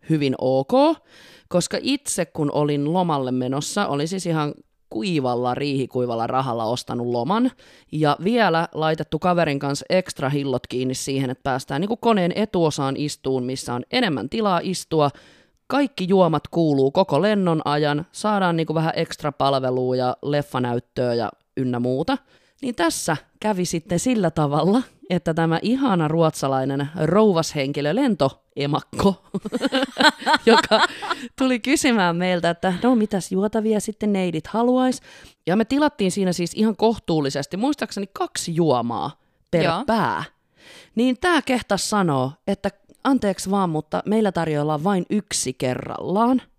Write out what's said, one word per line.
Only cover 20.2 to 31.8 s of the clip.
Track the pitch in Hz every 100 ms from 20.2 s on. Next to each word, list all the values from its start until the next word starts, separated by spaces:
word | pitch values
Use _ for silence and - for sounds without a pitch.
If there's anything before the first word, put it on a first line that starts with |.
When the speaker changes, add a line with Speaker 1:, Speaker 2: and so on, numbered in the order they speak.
Speaker 1:
leffanäyttöä | 139 147 143 131 123 120 _ - 123
ja | 120 110 _ _ -
ynnä | 131 123
muuta. | 123 131 165 269 _ _ _ _
Niin | 262
tässä | 240 330 - - 151 _ _
kävi | 214 185
sitten | 180 170 - 170
sillä | 262 233 170
tavalla, | 165 147 147 160 233 - _ -
että | 175 -
tämä | 160 165 165
ihana | 202 262 269 180 151
ruotsalainen | 165 160 - 139 135 135 139 143 160
rouvashenkilö, | 156 190 220 165 156 151 135 143 147
lentoemakko, | 202 277 190 135 - _ - 139 156 - - 196 185 _ 196 208 240 277 269 269
<laughs> | - 294 - - 294 -
joka | 254 - 214 311 - 370 339 254 -
tuli | 262 247
kysymään | 247 294